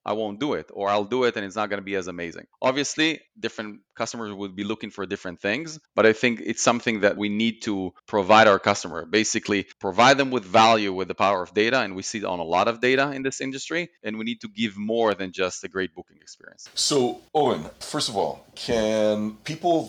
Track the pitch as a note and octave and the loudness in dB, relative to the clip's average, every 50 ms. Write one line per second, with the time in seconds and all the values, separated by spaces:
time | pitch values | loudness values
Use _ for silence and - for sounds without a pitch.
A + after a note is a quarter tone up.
0 | - - G#2 A2 A2 G#2 G2+ G#2 C#3 D3+ A2 D#2+ D#2 - - - G2+ G2+ G#2 G#2 | -4 -4 -2 -2 -2 -4 -4 -4 -4 -2 -2 -4 -6 -8 -8 -4 0 0 2 0
1 | G#2 G2+ A#2+ B2+ B2+ A#2+ - A2+ G2+ G2 F2+ G#2+ G#2 G2 G2+ G2+ F#2+ G2 G2 F#2+ | 0 0 0 2 2 2 0 -2 -6 -6 -4 -4 -4 -2 -4 -6 -4 -4 -4 -4
2 | F2 F#2 F2 F2 F2 E2+ - - - - _ _ - B2+ C3 C#3+ C#3 - - D3+ | -4 -6 -8 -8 -8 -10 -10 -14 -18 -20 _ _ 0 0 0 0 -2 -4 0 0
3 | D#3 D#3+ D3+ - - _ _ A2 G2+ A2+ - - A2 G#2 G#2 - _ _ _ - | 0 0 0 -4 -10 _ _ -8 -8 -8 -6 -8 -10 -12 -14 -16 _ _ _ -8
4 | A#2 - - A#2+ A2+ G#2 G2+ F#2+ G2+ G2 F#2 F#2+ G2+ G2+ A2 - - G2+ - G2+ | -6 -6 -6 -8 -8 -8 -6 -8 -8 -8 -6 -6 -6 -4 -6 -6 -8 -10 -8 -10
5 | F#2+ F2+ G2 - - F#2 E2+ - - G2+ G#2+ C#3 E3 D#3+ D#3+ D#3 - _ _ F#2+ | -6 -6 -6 -6 -6 -10 -10 -4 -2 -2 -2 -2 -6 -10 -14 -16 -20 _ _ 4
6 | G#2+ A2+ A2 - - B2 A#2 G#2+ - G#2 G#2+ - - B2 A#2 A#2 - B2 A2+ G2+ | 6 6 6 4 2 0 0 -2 -4 -6 -4 0 2 2 2 2 0 -2 0 2
7 | G2 G2+ E2 F#2+ G#2 G#2 G#2 G#2+ A2+ A#2 A2 A2+ - A2+ G2+ F#2+ F#2+ F2+ - _ | 2 2 2 2 -2 -2 0 0 0 0 0 -2 -4 -4 -4 -2 -4 -6 -8 _
8 | _ - - G#2 F#2+ F2+ G#2+ A2 A2 G#2+ G2 F#2+ - G#2+ G2+ - - F2 D#2+ E2 | _ -2 0 0 4 6 8 8 8 8 6 4 4 0 0 0 -2 -8 -8 -10
9 | E2 D#2+ - G#2+ A2 - - A2 - - G#2 G2 F2 - - _ - G2 F2+ G2 | -6 0 0 0 0 0 -2 -4 -2 0 -2 -2 -2 -6 -12 _ -6 -2 2 6
10 | A#2+ C3 C#3 C3+ C#3 C3 B2+ A#2+ F#2+ F#2 F#2 A2 A2 A2+ A#2 A2 G2+ G2 F#2 F#2 | 6 6 6 4 2 0 -2 -4 -4 2 6 6 8 8 6 4 2 -2 -2 -4
11 | F#2 F2 F#2 - G#2 G2 G2+ F2+ F2+ - - G#2 A2 A#2 B2+ C3 A2+ G2 F#2 F#2+ | -4 -6 -2 0 2 2 2 0 -2 -2 0 2 2 2 2 0 -2 -2 -6 -8
12 | G2 - - A2 G2 G2 F2+ F2 E2 D#2+ E2+ F2+ G#2 A#2 A2+ A2+ A#2+ B2+ C3 C3+ | -8 -8 -8 -6 -6 -4 -4 -4 -4 0 2 2 2 2 0 0 2 2 2 2
13 | C#3 D3 C#3 C3+ C3+ C3+ - - C3+ C3+ C3+ C3+ - - D#3+ E3+ F3 E3+ _ _ | 2 0 -4 -4 -6 -6 -6 -6 -8 -8 -8 -10 -8 -6 -6 -6 -6 -8 _ _
14 | - G#2+ A2 A2 A2 A#2 A#2+ A2+ - A2 G2 G#2+ A2+ G#2+ F#2+ G2+ G#2 G#2+ A2+ A#2 | -10 -10 -8 -6 -6 -6 -6 -8 -10 -14 -6 -4 -4 -4 -4 -6 -4 -2 0 2
15 | A2+ G#2+ G2 F#2 F#2+ F#2 E2+ F#2+ F#2 F2+ - - - F2+ E2 F#2+ F#2 F2 - F2+ | 2 2 2 0 -6 -8 -4 -4 -4 -4 -4 -8 -12 -8 -6 -6 -6 -6 -8 -14
16 | - - E2 D#2+ _ - - _ - - - - - - - - - - D3+ C#3 | -20 -20 _ _ _ -20 -20 _ -20 -20 -20 -20 -20 -12 -6 -4 -2 0 2 2
17 | B2 A#2 - - - _ - D#3 C#3+ B2 G2+ D#2 D2+ - - _ - - - D3+ | 2 0 -2 -6 -14 _ 0 2 2 2 2 0 -4 -10 -14 _ -14 -8 -6 -4
18 | - - A2 G2 E2+ D2 C2 - - _ _ - - - A#2+ A2+ A2 G#2+ A2 A2 | -4 -2 -2 -2 -2 -2 -4 -8 -16 _ _ -12 -4 -2 0 0 2 2 2 2
19 | G#2+ G#2+ G#2+ G#2 G#2+ G#2+ G#2+ - _ - D#3 D#3+ - F3 E3 D#3+ B2+ | 2 2 2 0 -2 -6 -8 -10 _ -10 -10 -2 0 2 2 2 0